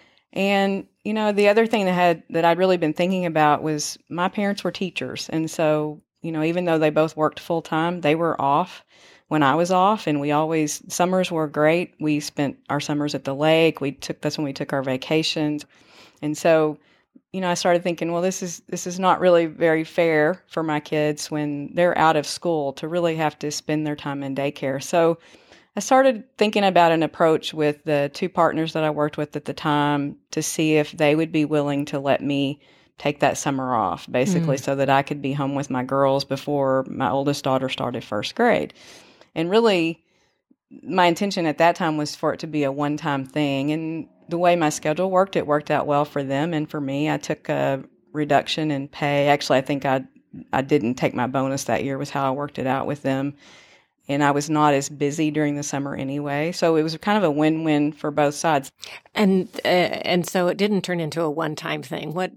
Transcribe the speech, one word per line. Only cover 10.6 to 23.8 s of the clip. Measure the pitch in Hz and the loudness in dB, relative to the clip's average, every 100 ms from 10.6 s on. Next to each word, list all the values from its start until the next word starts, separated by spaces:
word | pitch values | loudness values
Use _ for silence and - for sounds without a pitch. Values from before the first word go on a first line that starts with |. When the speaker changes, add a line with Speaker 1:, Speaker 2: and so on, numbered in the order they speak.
| 151 - - | -2 -4 -6
Speaker 1:
summers | - 180 185 180 | -2 2 2 0
were | 165 156 | -2 -2
great. | 147 151 170 180 - | 2 2 2 0 -4
We | 151 147 | -2 -2
spent | 147 - 143 - - | -2 -2 -4 -4 -4
our | 147 | -4
summers | 143 147 147 143 | -2 -2 -2 -4
at | |
the | 139 | -6
lake. | 135 156 160 165 156 | 0 4 6 4 2
We | 139 | -4
took, | 135 - 160 | -6 -10 -6
that's | 151 147 | -6 -4
when | 147 | -6
we | |
took | 135 143 | -6 -4
our | 139 | -4
vacations. | 131 131 - 160 160 - 151 147 - _ _ - - _ | -2 -4 -2 0 0 -2 -2 -2 -8 _ _ -20 -20 _
And | 151 151 | -6 0
so, | 175 160 156 147 _ _ _ _ _ | 4 4 4 -2 _ _ _ _ _
you | 185 | -6
know, | 185 | -2
I | 175 | 0
started | 180 175 | 2 2
thinking, | 180 165 165 | 2 -4 -2
"Well, | 170 | -2
this | 185 185 | -2 -2
is, | 180 165 - | -8 -10 -10
this | 180 185 | -10 -8
is | 175 | -2
not | 190 170 | 2 4
really | 185 170 165 | 6 4 4
very | 151 165 160 | 0 2 2
fair | 160 - 170 156 151 185 _ | 0 0 2 4 2 0 _
for | - | -6
my | 160 151 | -2 -4
kids | - 156 151 151 - | -2 0 0 -2 -6
when | 151 147 143 143 | -4 -4 -4 -4
they're | - 175 - | 2 2 4
out | 160 156 | 4 4
of | 139 | 0
school | - 175 160 139 | -4 -2 -2 -2
to | 135 156 | -6 -4
really | 175 170 160 | -2 0 0
have | 156 - | -2 -2
to | 147 | -6
spend | 151 - 156 | -6 -4 -2